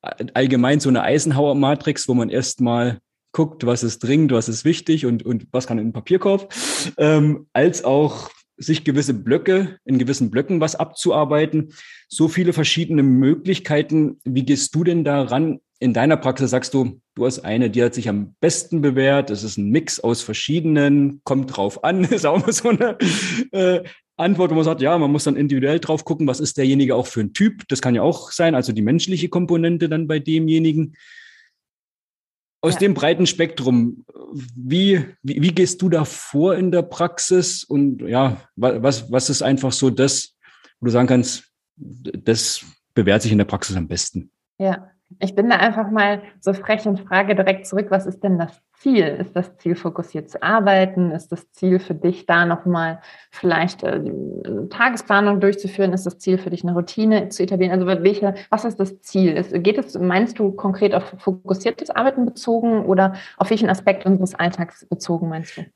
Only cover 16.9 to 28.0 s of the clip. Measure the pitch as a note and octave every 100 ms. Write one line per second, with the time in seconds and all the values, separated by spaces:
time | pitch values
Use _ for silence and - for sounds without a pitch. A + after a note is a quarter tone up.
16.9 | F#2+ _ - A#2+ B2+ F2+ A2 A#2+ G#2+ A#2+
17.9 | A#2+ A2+ G#2 G2+ _ D#3+ D#3+ - E3+ C#3+
18.9 | C3 C3+ C#3 C#3 G#2 G#2+ G2+ G2+ C3+ D#3+
19.9 | - A2+ A#2 - G#2+ - D#3+ D#3+ D3+ C#3+
20.9 | C#3+ C#3 C#3 - C3+ C3 - G2+ - D3
21.9 | F#3 F#3 A3 D#3 F3 - G#3 A#3+ A3 A#3+
22.9 | G3 F#3+ G3+ F#3 F3+ B3+ G3 F#3 F3+ F3+
23.9 | - _ - E3+ F#3 F3+ D#3+ D#3+ D#3+ C3
24.9 | E3+ C#3+ C#3+ D3 C3+ D3 C3+ C3+ D#3+ -
25.9 | D#3 - D#3 D3 B2 D3+ - C3 C#3 C3
26.9 | B2 B2+ - G2+ - G#3+ - - B2+ B2+
27.9 | A#2+